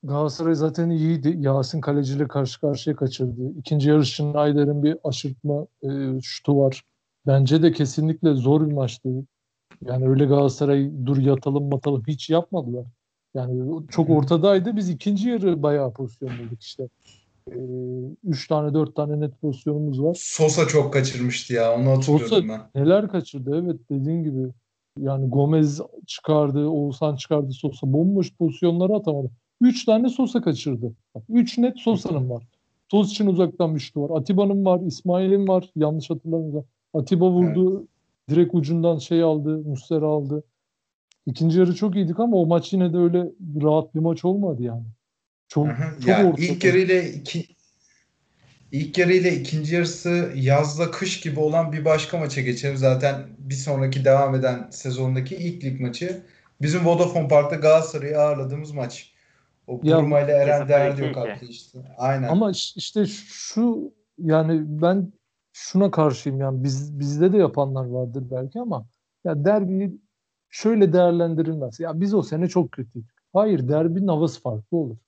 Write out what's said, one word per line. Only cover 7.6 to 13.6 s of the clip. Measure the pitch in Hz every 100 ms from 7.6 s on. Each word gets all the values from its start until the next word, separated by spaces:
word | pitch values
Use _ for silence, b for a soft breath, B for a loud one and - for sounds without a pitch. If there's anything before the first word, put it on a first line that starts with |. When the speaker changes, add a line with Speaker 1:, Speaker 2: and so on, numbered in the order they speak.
Speaker 1:
de | 165
kesinlikle | 160 139 147 156 160 165
zor | 135 123 151 151
bir |
maçtı. | 147 127 - 131 127 135 _ _ _ _ _ -
Yani | 127 131
öyle | 135
Galatasaray | 143 143 139 - 143 139 139 151 127
"Dur | 139
yatalım | 135 135 143 139 143
matalım" | 139 147 139 110
hiç | 147 -
yapmadılar. | 160 175 180 123 120 123 _ _ _ _
Yani | 135 127 127